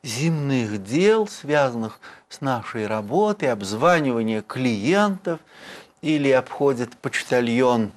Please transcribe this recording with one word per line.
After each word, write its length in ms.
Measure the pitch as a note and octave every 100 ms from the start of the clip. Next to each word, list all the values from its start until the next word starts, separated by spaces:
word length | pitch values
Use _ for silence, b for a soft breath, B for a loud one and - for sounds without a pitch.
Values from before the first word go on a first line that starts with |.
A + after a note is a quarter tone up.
земных 800 | B2+ A2+ D#3+ D#3+ C#3 C3 A2 G#2
дел, 420 | F#2+ C#3 G3 A3 G#3
связанных 720 | - C#3+ D3 C#3 A#2 A2 - B B B
с 120 | -
нашей 460 | C#3 B2 - A#2 G#2+
работой, 640 | A2 G#2 D#3+ G#3+ G#3 C#3
обзванивание 920 | A2 G2 G#2+ D#3 E3+ C#3+ A#2 A2 A2
клиентов, 1000 | G#2 B2+ B2+ G#2+ G#2 F#3+ G#3 F#3 - E3 B B B B B _
или 300 | D#3 D3+ C#3
обходит 680 | B2+ B2 - C#3+ B2 A#2+ -
почтальон 960 | C3+ - - B2 A#2+ A#2 B2+ A#2+ G#2